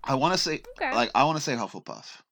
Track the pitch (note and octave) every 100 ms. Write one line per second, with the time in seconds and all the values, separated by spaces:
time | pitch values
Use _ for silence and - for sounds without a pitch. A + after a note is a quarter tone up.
0 | - C3+ D3+ F3+ E3+ D#3 - - D4+ A#2
1 | A#2 A2 C#3+ D#3 D3 A#2+ G2+ F#2+ - A1+
2 | - - _